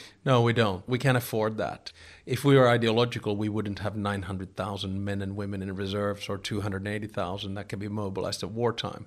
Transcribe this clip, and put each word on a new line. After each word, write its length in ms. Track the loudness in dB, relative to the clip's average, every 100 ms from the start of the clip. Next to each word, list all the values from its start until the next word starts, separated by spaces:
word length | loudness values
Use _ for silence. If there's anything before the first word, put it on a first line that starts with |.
| -20 -6
No, 160 | 2 6
we 140 | 6
don't. 280 | 6 4 2 -2
We 100 | 0
can't 200 | 4 2
afford 400 | 2 0 0 0
that. 340 | -4 -6 -14 -20 -20 -16
If 180 | -6 0
we 140 | 6 8
were 100 | 8
ideological, 640 | 6 4 4 2 0 -2 -2
we 140 | 0
wouldn't 300 | -2 -4 -4
have 180 | -4 -2
nine 240 | -2 -2
hundred 340 | -4 -6 -8 -6
thousand 480 | -6 -4 -4 -4
men 160 | -2 -4
and 160 | -4 -6
women 240 | -6 -6
in 160 | -6 -6
reserves 500 | -4 -2 -2 -4 -6
or 120 | -6
two 240 | -4 -4
hundred 260 | -4 -4 -4
eighty 180 | -6 -6
thousand 460 | -6 -4 -4 -6 -8
that 120 | -8
can 100 | -8
be 100 | -6
mobilized 540 | -4 -4 -4 -4 -4
at 80 | -6
wartime. 540 | -2 -2 0 -6 -8